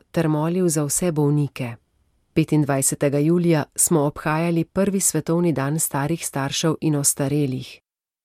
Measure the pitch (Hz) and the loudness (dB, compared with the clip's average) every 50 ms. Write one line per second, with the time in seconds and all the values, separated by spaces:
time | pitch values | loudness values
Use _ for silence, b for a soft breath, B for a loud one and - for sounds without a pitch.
0 | _ _ - 175 165 156 156 151 156 165 175 190 185 175 147 156 147 139 - - | _ _ -2 0 0 2 2 0 0 0 0 0 0 0 0 0 -2 -2 -2 -2
1 | 185 180 156 151 147 143 147 147 147 131 - - 131 120 113 - _ _ _ _ | -2 -2 0 2 2 2 2 2 0 -2 -4 -8 -10 -10 -10 -14 _ _ _ _
2 | _ _ _ _ _ _ - 165 156 - 156 151 147 135 139 135 131 - 151 - | _ _ _ _ _ _ 0 0 2 2 2 2 2 2 2 0 0 -2 -2 0
3 | - 143 131 147 147 160 170 180 170 170 165 151 127 - - - - - 175 151 | 0 0 2 2 2 2 2 2 4 4 2 2 0 -2 -2 -2 0 2 2 2
4 | 143 - - - - 160 156 160 170 175 170 165 160 _ - 190 196 208 190 196 | 2 0 -2 -4 -4 -2 -2 0 0 0 0 0 -2 _ -2 -2 0 0 0 0
5 | - - - 156 - - 165 170 175 175 143 135 135 139 151 160 - - - 139 | -2 0 -2 -2 -2 0 0 2 2 2 0 0 -2 -2 -2 -2 -4 -2 -2 -2
6 | 139 147 170 165 - - - 139 135 143 - - - 160 156 - - 160 151 143 | -2 -2 -4 -4 -6 -6 -6 -4 -4 -4 -4 -2 0 0 -2 0 0 -2 0 0
7 | 143 - - - 143 135 143 151 147 131 127 131 127 - - - _ _ _ _ | 0 -2 -2 -2 -2 -2 0 0 0 -2 -4 -6 -8 -12 -16 -20 _ _ _ _
8 | _ _ _ _ | _ _ _ _